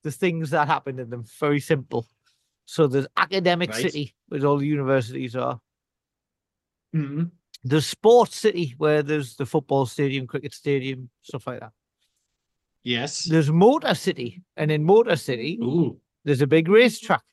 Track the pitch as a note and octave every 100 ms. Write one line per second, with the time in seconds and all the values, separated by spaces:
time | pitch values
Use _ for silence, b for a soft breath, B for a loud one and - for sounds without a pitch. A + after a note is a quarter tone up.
0 | D#3 - F#3 E3 D#3 D#3 D3 D3 - C3
1 | A#2+ A#2+ A2+ - D3+ D3 - D3+ - A#2+
2 | - _ _ _ _ _ - - D3 C3+
3 | C#3 - F3+ F#3+ F3+ F3 F3 - C#3+ D3+
4 | C#3+ _ _ C#3+ C#3 C#3+ C#3+ D3 C3 C3+
5 | A2+ C3 C3 B2 B2+ B2 _ _ _ _
6 | _ _ _ _ _ _ _ _ _ D#3+
7 | C#3+ C#3+ E3+ _ _ - B2+ D3+ C#3 -
8 | A3 A#3+ A3 - A3 F3 D#3 C3 D3+ D3+
9 | C#3+ D3+ C3 - C#3 D#3+ - C3+ B2+ -
10 | C#3 C3+ B2+ C#3 D3 - D3 C#3 C3 C3
11 | B2 _ - - - A#2 A2+ _ _ _
12 | _ _ _ _ _ _ _ _ B2 A#2+
13 | C#3+ - - D#3+ D3 E3 G#3+ D4+ D4+ F3
14 | - - A#2+ - _ - D3+ D3+ D#3 G#3+
15 | A#3 - - A#2+ C3 A3 A#2+ E3 C#3 -
16 | _ _ D3 C3+ C#3 D#3+ D#3+ G#3+ B3 -
17 | - D3+ _